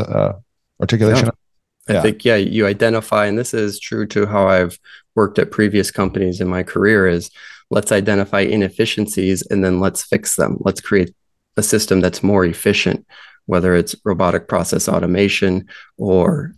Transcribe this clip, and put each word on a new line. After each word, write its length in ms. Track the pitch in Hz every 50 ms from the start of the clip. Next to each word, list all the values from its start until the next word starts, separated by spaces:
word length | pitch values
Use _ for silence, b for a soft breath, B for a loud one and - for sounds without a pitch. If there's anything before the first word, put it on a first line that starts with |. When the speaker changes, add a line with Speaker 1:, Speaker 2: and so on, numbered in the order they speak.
Speaker 1:
uh, 320 | 104 - - - 50 98 98 - - _ _ _ _ _ _ -
articulation? 460 | - - 120 107 107 107 113 113 -
Speaker 2:
Yeah. 60 | 117 - _ _ _ _ _ _ _ _ _ _ -
I 40 | 107
Speaker 1:
Yeah. 80 | 90
Speaker 2:
think, 220 | 80 110 107 - -
yeah, 120 | 120 113
you 300 | 104 98 - - 110 104
identify, 600 | 98 101 104 117 113 113 110 107 - 107 104 104
and 120 | 101 101 113
this 140 | 123 -
is 260 | - 113 107 104 101 -
true 280 | - - 113 110 107
to 180 | 104 - 104 104
how 240 | 104 107 101 98 95
I've 300 | 95 92 90 87 - - B B B B B _ -
worked 240 | 113 104 98 - -
at 120 | - -
previous 400 | - - 107 104 104 101 92 -
companies 500 | - - 98 92 - 98 95 92 90 92
in 80 | 92 92
my 140 | 90 92
career, 440 | 90 - - - 95 104 110 104 95
is 240 | 92 87 85 85 - B B B B B B B -
let's 220 | - 113 104 -
identify 480 | 110 101 98 110 104 98 98 - - 98
inefficiencies 1000 | 98 - - 107 98 95 - - 113 113 - - 104 98 - 98 95 92 95 85 87 -
and 120 | - 98
then 160 | 95 92 92 90
let's 240 | 95 95 90 -
fix 340 | - - 104 101 - - -
them. 200 | - 76 50 - -
Let's 200 | - 95 95 -
create 340 | - - 104 98 90 85 - _ _ _ _ _ _ _ _
a 60 | -
system 380 | 104 - - 104 - - 98 95
that's 220 | 90 90 87 -
more 240 | - 95 104 98 90
efficient, 580 | 85 85 - - 107 101 - - 92 - - - B B B B B B B _
whether 300 | - 95 87 87 92 90
it's 200 | 87 85 - - - -
robotic 440 | 107 95 85 95 87 87 - - -
process 400 | - 87 87 - 92 87 - -
automation 760 | - 87 87 85 90 95 101 98 - - 98 95 92 95 95 B B B B B _ -
or 560 | - 101 92 92 87 95 - - - 165 -